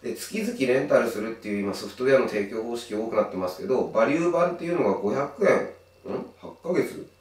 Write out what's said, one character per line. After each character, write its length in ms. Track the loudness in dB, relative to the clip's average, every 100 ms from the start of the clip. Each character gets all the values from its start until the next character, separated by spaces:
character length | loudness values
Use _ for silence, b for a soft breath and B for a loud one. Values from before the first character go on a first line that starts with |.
で、 120 | -6
月 280 | -8 -6 -4
々 160 | -4 -2
レ 260 | 2 2
ン 40 | 4
タ 120 | 2
ル 100 | 2
す 80 | -2
る 180 | -6 -8
っ 20 |
て 80 | -4
い 120 | -2
う 20 |
今 120 | -2
ソ 120 | -4 -8
フ 100 | -2
ト 80 |
ウ 20 | 4
ェ 100 | 4
ア 20 |
の 100 | 4
提 200 | 0 -4
供 140 | -4
方 120 | -4 -6
式 180 | -4
多 120 | -4 -2
く 80 | 0
な 80 |
っ 60 | 0
て 60 | 0
ま 120 | -4
す 100 | -6
け 80 | 0
ど、 220 | 0 2
バ 180 | 2 4
リ 80 |
ュ 140 | 4 2
ー 20 |
版 220 | 2 2
っ 60 | 0
て 60 |
い 60 | -4
う 100 | 0
の 120 | 2
が 60 | 2
五 160 | 0
百 320 | -2 -4 2 4
円、 680 | 4 2 -10 _ _ -8
ん？ 120 | -8 -8 -14
八 120 | -18 -14
ヶ 100 | -2
月？ 360 | 0 0 -4 -16 _